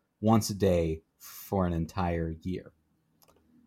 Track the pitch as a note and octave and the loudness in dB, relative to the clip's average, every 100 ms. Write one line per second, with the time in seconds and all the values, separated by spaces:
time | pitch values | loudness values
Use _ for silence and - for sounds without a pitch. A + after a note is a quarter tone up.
0 | _ - G#2+ A2+ - G2 G2 F2 E2 D#2+ | _ -2 4 4 2 2 4 4 2 -2
1 | _ _ - - - G2 F2+ E2+ D#2+ - | _ _ -20 -18 -4 0 0 0 -4 -4
2 | F2+ E2+ E2 D#2+ F#2 F2+ - _ _ _ | -2 -2 -4 -6 -6 -8 -10 _ _ _
3 | _ _ _ _ _ _ | _ _ _ _ _ _